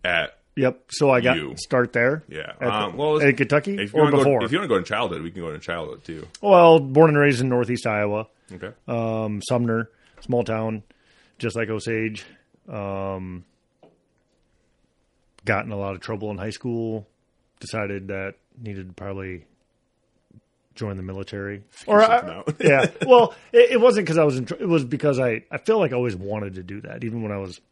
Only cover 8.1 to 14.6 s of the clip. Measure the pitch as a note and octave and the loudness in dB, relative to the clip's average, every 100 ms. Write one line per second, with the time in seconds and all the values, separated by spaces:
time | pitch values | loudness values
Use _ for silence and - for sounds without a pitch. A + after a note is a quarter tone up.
8.1 | G#2 G#2+ _ _ F2+ F2+ - - A#2 A2+ | -4 -8 _ _ -16 -16 -16 -8 -6 -4
9.1 | A2 A2 G#2 - B2 A#2 A2+ A#2 _ _ | -4 -6 -8 -4 -2 0 -2 -4 _ _
10.1 | _ - A#2+ A#2 A2 A2 A2 - _ _ | _ -4 -2 -2 -4 -4 -8 -14 _ _
11.1 | _ _ _ A#2 A2+ A2 G#2+ A2+ A2 A2 | _ _ _ -8 -4 -6 -6 -4 -4 -4
12.1 | G#2+ - _ _ _ - A#2 G2+ G2 G2 | -8 -18 _ _ _ -16 -10 -8 -8 -8
13.1 | F#2+ F#2 F2+ E2+ _ _ _ - _ _ | -8 -12 -14 -18 _ _ _ -20 _ _
14.1 | _ _ _ _ _ | _ _ _ _ _